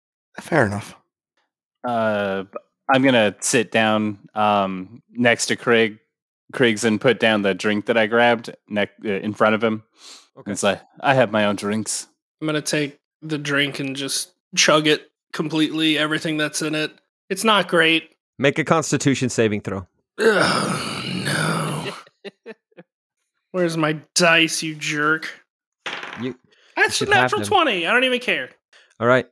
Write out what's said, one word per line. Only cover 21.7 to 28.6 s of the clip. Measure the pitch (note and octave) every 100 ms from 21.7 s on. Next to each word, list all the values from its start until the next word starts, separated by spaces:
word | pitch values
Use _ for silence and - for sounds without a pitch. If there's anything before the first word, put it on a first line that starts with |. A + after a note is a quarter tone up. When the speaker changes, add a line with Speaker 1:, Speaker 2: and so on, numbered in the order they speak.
| D3+ G3+ - - _ G3 - A#3
Speaker 4:
no. | - _ - -
Speaker 3:
<laughs> | _ _ _ _ _ _
Speaker 4:
Where's | F#3 E3+ E3
my | D#3 D#3 -
dice, | - E3+ E3 D#3+ -
you | D#3+ D3+
jerk? | D3+ D3+ D3+ D#3 - - _ _ _ _ - - - -
Speaker 3:
You, | B2 - _ _ _ -
Speaker 4:
That's | G#4 -
Speaker 3:
you | G4+
Speaker 4:
a |
Speaker 3:
should |
have | G4
Speaker 4:
natural | - G#4
Speaker 3:
them. | G4+
Speaker 4:
twenty. | G4+ D4+ F#3 E3
I |
don't | A#3+
even | C4 B3
care. | G#3+ D#3 B2+ _